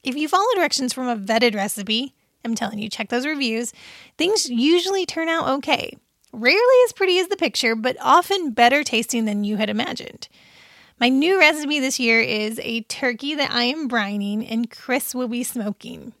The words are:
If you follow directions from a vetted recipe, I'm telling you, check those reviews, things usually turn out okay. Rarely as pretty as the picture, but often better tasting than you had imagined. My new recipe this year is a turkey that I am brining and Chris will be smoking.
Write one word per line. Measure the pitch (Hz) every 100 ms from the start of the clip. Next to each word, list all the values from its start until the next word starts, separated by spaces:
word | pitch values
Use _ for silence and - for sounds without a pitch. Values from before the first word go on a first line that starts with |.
If | - 269
you | 302
follow | 370 440
directions | 427 320 - 254
from | 262 254
a | 240
vetted | 196 226 240
recipe, | 208 202 - 196 220 269 _ _ _
I'm | 233
telling | 226 214 214
you, | 208
check | - 214
those | 247 277
reviews, | 302 254 220 240 - - - - -
things | 339 440 -
usually | 240 277 349 349 392
turn | 370 - 330
out | 330 -
okay. | 277 285 294 - - _ _ _
Rarely | 240 233 370 494 508 480
as |
pretty | - 381 359
as | 359
the | 392
picture, | 294 - 240 226
but | 240 247
often | 254 311 349 392 320
better | 220 233 285
tasting | 302 226 233 233 220
than | 208
you | 208 208
had | 214
imagined. | 208 330 254 - - - _ - - - - - _
My | 240
new | 262 320 381
recipe | 302 311 294 302
this | 262 262
year | 240 226
is | 240 220 214 226
a | - 233
turkey | 220 - 262 233 277
that | 302 277
I | 240
am | 240 302 285
brining | 240 202 208 202 208 -
and | 226 233
Chris | - - 269 -
will | 247 254
be | 240
smoking. | 247 247 208 202 233 247 - -